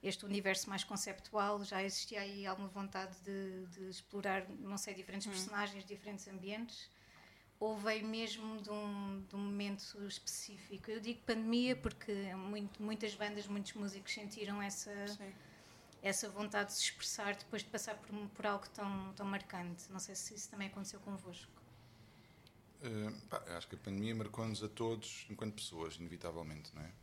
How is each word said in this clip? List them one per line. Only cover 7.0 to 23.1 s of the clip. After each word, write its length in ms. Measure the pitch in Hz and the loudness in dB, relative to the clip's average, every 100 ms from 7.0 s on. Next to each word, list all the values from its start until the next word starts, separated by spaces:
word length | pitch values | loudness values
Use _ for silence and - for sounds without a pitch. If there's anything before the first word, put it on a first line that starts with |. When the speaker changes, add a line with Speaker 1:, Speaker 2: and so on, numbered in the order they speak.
| - - - - - - | -20 -20 -20 -20 -20 0
Speaker 1:
Ou 180 | 214 214 | 2 4
veio 280 | 208 220 214 | 4 4 4
mesmo 540 | 220 226 220 220 220 | 2 0 0 -2 -4
de 80 | 202 | -2
um, 540 | 208 208 202 196 196 190 | 0 0 0 0 -2 -2
de 80 | 196 | -2
um 20 | |
momento 640 | 202 202 202 202 - 208 202 | 2 2 2 0 -4 -4 -4
específico? 840 | - - - - 196 - 196 - | -4 -2 -2 -4 -8 -8 -8 -2
Eu 80 | 220 | -2
digo 200 | 226 240 | 0 -2
pandemia 540 | - 226 220 233 247 254 | 2 4 6 8 8 6
porque 360 | 247 - - 202 196 | 4 -2 0 0 2
muito, 480 | 185 190 208 202 - | 0 0 0 -2 -2
muitas 320 | 214 214 214 | 0 2 0
bandas, 320 | 196 208 208 202 | 2 0 0 0
muitos 260 | 202 196 | 0 0
músicos 380 | 220 202 196 196 | 0 -2 -2 -4
sentiram 480 | - 208 214 202 202 | -4 -4 -2 0 2
essa, 300 | 196 196 - 202 202 | 0 0 -2 -2 -2
Speaker 2:
Sim. 240 | 208 196 196 - - - - - - | -2 -6 -10 -16 -18 -18 -18 -20 0
Speaker 1:
essa 260 | 196 196 208 | 4 4 2
vontade 420 | 202 208 208 202 | 0 2 4 4
de 40 | |
se 80 | - | 6
expressar 520 | - - - - 202 202 | 4 4 -2 2 2 0
depois 260 | - 214 | 0 -2
de 80 | 202 | 0
passar 240 | 214 214 214 | -2 -2 -4
por, 160 | - 202 202 | -4 -4 -4
por 140 | - | 0
algo 240 | 214 202 - | 4 4 0
tão, 420 | - 202 196 190 | -2 0 0 -2
tão 100 | 196 | -2
marcante. 600 | 202 196 - 185 175 175 - | 2 2 0 -4 -2 -4 -6
Não 100 | 190 | -6
sei 160 | 185 190 | -4 -2
se 180 | - | -4
isso 160 | 208 - | -4 -8
também 160 | 202 196 | -2 -4
aconteceu 320 | 196 196 202 | -2 -4 -6
convosco. 500 | 202 190 180 175 - - - - - - - - - - - - - - | -4 -4 -4 -10 -12 -16 -18 -18 -18 -18 -20 -20 -20 -20 -20 -20 -20 -6
Speaker 3:
Eh, 300 | 131 110 107 | -2 2 0